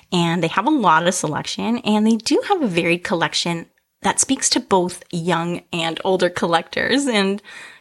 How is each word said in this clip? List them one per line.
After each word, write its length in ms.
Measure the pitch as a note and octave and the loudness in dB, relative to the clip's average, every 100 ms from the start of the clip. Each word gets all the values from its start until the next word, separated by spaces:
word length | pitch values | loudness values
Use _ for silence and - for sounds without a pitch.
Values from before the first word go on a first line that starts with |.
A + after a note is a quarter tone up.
| - | -4
and 320 | F3+ E3+ E3+ | 0 2 0
they 60 | E3 | 0
have 180 | - A#3+ | 0 2
a 40 | |
lot 360 | D4+ F#3 D#3 F3 | 2 4 4 4
of 60 | |
selection, 640 | F#3+ D3+ D#3 E3 - G3 A#3+ | 0 -4 -4 -6 -6 -4 -2
and 260 | - G#3+ A3 | 0 2 4
they 100 | A3+ | 2
do 260 | - F4 B4+ | 2 0 2
have 140 | G4 | 0
a 40 | A#3+ | 0
varied 380 | E3+ E3 F3 | 0 2 0
collection 600 | - F3 D#3 - F3 E3+ - _ _ _ | -2 -2 0 -2 -4 -4 -8 _ _ _
that 180 | G3 - | -2 0
speaks 300 | - C4+ - | -2 -2 0
to 100 | C#4 | -2
both 440 | - F#3+ F3+ - - | 2 0 0 -6 -10
young 480 | F3 E3 E3 E3+ F3 - | -6 -2 -2 -2 -6 -8
and 300 | F3 E3 D#3+ | -6 -4 -4
older 260 | F#3+ F#3 F3+ | 0 2 0
collectors, 760 | F3 F#3 E3+ - - - B3+ C#4 | 0 0 0 -2 -4 0 0 2
and 360 | G#3+ F#3+ G3+ - - - - | 0 0 -2 -8 -20 -20 -20